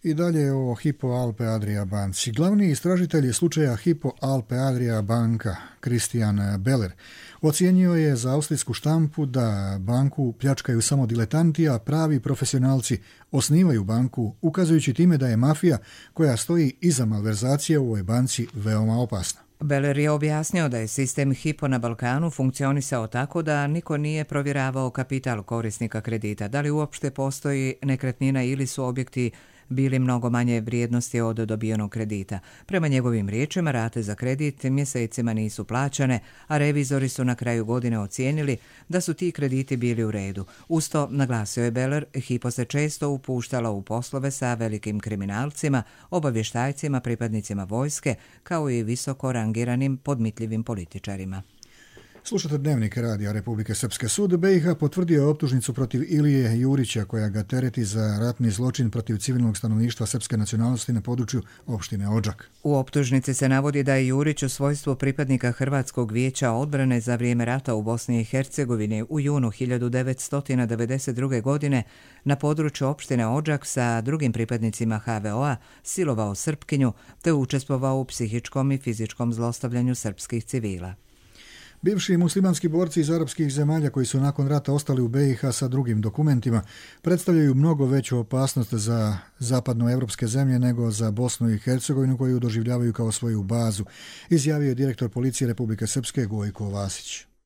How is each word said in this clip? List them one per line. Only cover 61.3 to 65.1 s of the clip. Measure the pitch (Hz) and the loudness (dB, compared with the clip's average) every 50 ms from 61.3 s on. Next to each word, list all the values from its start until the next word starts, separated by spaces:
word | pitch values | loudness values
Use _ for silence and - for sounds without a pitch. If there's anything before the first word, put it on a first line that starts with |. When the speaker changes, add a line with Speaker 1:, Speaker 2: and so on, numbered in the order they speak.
| - 123 - - - - - | -2 -4 -4 -6 -14 -18 -8
Speaker 1:
opštine | - 120 104 87 - - 101 101 101 | -6 -6 -6 -6 -6 -6 -4 -2 0
Odžak. | 107 113 104 107 - - - - _ _ _ | 0 0 0 0 -4 -6 -12 -20 _ _ _
Speaker 2:
U | 147 147 | 0 2
optužnici | 139 131 - - 151 143 123 127 135 127 - 131 | 2 0 0 0 0 0 2 2 0 2 0 -2
se | - 143 131 | 0 2 2
navodi | 135 135 139 147 143 143 139 | 4 4 2 2 0 0 2
da | 135 135 | 2 2
je | 135 131 | 2 4
Jurić | 127 131 135 147 156 147 - - | 2 2 2 2 0 0 0 -2
u | 135 | -4
svojstvu | - - 139 139 147 143 - - 135 | -2 0 0 0 0 0 -2 -4 -2
pripadnika | 123 - 139 | 0 0 -2